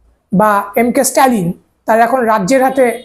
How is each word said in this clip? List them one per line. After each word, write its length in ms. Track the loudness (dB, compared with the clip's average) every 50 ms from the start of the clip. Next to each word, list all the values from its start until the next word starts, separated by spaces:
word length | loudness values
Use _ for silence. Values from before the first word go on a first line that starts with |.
| _ _ _ _ _ _ 0
বা 380 | 0 2 2 0 -2 -4 -4 -2
এম 160 | -2 -2 0
কে 120 | 0 -2 -2
স্ট্যালিন, 500 | 0 0 2 2 2 2 0 -2 -4 -6 -8 _ _ _ _ _
তারা 180 | 0 0 2 2
এখন 180 | 0 0 -2
রাজ্যের 420 | 0 0 0 0 0 0 2 2 2
হাতে 400 | 0 0 0 0 0 -2 -4